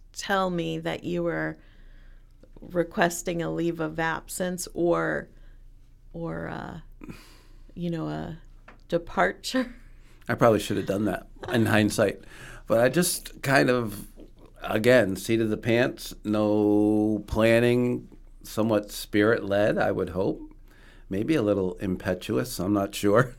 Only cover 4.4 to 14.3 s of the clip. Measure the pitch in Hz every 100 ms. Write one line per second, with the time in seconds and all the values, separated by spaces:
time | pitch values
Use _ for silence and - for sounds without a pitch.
4.4 | 185 180 - - 170 165 160 147 - -
5.4 | - - - - - - - 170 165 165
6.4 | 165 - - 160 - - - - - -
7.4 | - - - - 175 165 156 151 165 160
8.4 | - - - - - 170 - - 185 -
9.4 | - 262 247 - - - - - - 113
10.4 | 120 104 - 101 - 98 104 - - -
11.4 | - 123 107 107 104 101 101 - - -
12.4 | - - - 110 127 143 180 - - -
13.4 | - 139 139 123 113 98 - - -